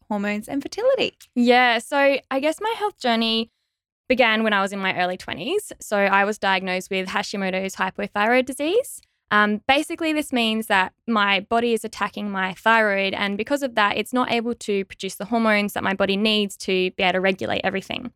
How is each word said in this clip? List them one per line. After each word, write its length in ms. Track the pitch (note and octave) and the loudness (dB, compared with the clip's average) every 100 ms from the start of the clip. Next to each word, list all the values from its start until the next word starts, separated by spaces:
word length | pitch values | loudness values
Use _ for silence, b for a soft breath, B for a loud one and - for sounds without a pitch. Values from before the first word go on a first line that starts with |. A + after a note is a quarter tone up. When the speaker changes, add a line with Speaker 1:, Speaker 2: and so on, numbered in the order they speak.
| - | -6
Speaker 1:
hormones, 400 | G#3 G3+ G#3 A3 | -4 -2 -4 -6
and 120 | C#4 | -6
fertility. 560 | - - B4+ C5 - _ - B3 | -6 -2 0 2 0 _ -6 0
Speaker 2:
Yeah. 420 | A#3+ B3 B3 A3+ | 4 6 6 2
So 400 | - C#4+ C#4 C#4 - | 0 2 4 2 -2
I 100 | C4+ | -2
guess 180 | D4 D#4 | -2 -2
my 140 | G#4+ A4+ | -4 -4
health 220 | G#4 - | -4 -4
journey 500 | B3 A3+ A3+ A3+ A3+ _ _ _ _ _ - | -2 0 0 0 -4 _ _ _ _ _ -2
began 340 | B3+ A#3 A3 | 2 4 4
when 80 | A3 | 2
I 100 | G3+ | 2
was 120 | G3 | 0
in 60 | G3 | -2
my 200 | F#3+ C#3+ | -2 0
early 160 | F3+ F#3 | -2 -2
twenties. 560 | - - G#3+ G4+ - - | -8 -8 -4 -4 -6 -14
So 160 | - G#3 | -4 0
I 280 | G3+ G3 G3+ | 4 4 2
was 120 | G#3+ | 0
diagnosed 520 | G3 F#3+ F#3+ F#3 - | 0 0 0 -4 -4
with 160 | F#3+ F#3 | -4 -2
Hashimoto's 680 | G3 G3+ G3+ F#3+ F#3+ F#3+ - | -4 -4 -4 -2 -2 -4 -4
hypothyroid 680 | F#3+ - G3+ G#3 G#3+ B3 C4 | -6 -4 -6 0 2 2 0
disease. 560 | C4 D4+ G#4+ C#5 - _ _ - | -4 0 0 -2 -10 _ _ 0
Um, 300 | G#3 G#3 G#3 - | 2 4 2 2
basically, 460 | C#4 D#4 E4 D#4+ | 2 2 -2 0
this 180 | D4+ D4 | 0 0
means 360 | B3 A3+ A3 A3+ | 0 0 0 0
that 260 | G3 F#3 _ - | 2 0 _ -2
my 320 | A3 G3+ G3 | 2 2 0
body 340 | G3+ A#3 A#3+ | 0 0 2
is 100 | A3+ | 0
attacking 460 | A3 - G#3 - G#3 | -4 -6 -6 -6 -6
my 240 | G3 F#3+ | -4 -4
thyroid, 600 | F#3 A3 A3+ G#3+ G3 G3 - | -2 2 4 4 2 0 -2
and 240 | G3+ G3+ | -4 -4
because 240 | A3+ C#4+ | -2 -2
of 100 | C#4 | 0
that, 240 | A3+ G3+ G#3 | 2 2 0
it's 160 | G#3+ | -2
not 180 | B3 B3 | -2 0
able 220 | A#3 G#3+ | -2 -2
to 320 | F#3+ - G3+ F#3+ | -6 -4 -4 -4
produce 300 | - F#3+ - | -8 -10 -8
the 100 | G3 | -2
hormones 480 | A#3 A3+ G#3 G#3 | 0 2 2 0
that 100 | - | -2
my 120 | G3 F#3+ | -4 0
body 200 | G3 G3 | 0 2
needs 400 | A3 G#3+ G3+ - | 2 2 0 -4
to 340 | - F#3 F#3 | -2 0 0
be 100 | - | 0
able 100 | F#3+ | 0
to 60 | F#3 | 2
regulate 400 | F#3+ F#3+ - G2+ | 0 0 -2 -2
everything. 500 | F#3+ F#3+ - - - | -2 -4 -6 -10 -10